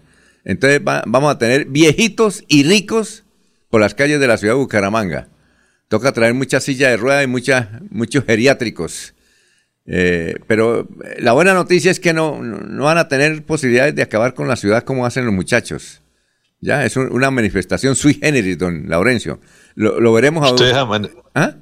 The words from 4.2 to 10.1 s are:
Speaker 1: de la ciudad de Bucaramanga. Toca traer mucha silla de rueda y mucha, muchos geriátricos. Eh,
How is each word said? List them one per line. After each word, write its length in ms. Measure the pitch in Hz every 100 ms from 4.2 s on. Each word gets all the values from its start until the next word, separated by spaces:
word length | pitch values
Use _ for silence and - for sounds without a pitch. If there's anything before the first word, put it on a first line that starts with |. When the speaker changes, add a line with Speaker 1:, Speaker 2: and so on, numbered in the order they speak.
Speaker 1:
de 60 | 135
la 120 | 110
ciudad 160 | 104
de 60 | 131
Bucaramanga. 680 | 127 107 98 113 98 69 - _ _ _ _ _ _
Toca 240 | 107 131
traer 220 | 117 113
mucha 260 | 123 135 139
silla 300 | - 131 135
de 60 | 113
rueda 260 | 123 139
y 40 | 135
mucha, 540 | 123 123 127 110 110 -
muchos 340 | 104 117 143
geriátricos. 880 | 113 110 127 131 113 - 80 - - _ _ _ _ _ _ _ -
Eh, 500 | 90 90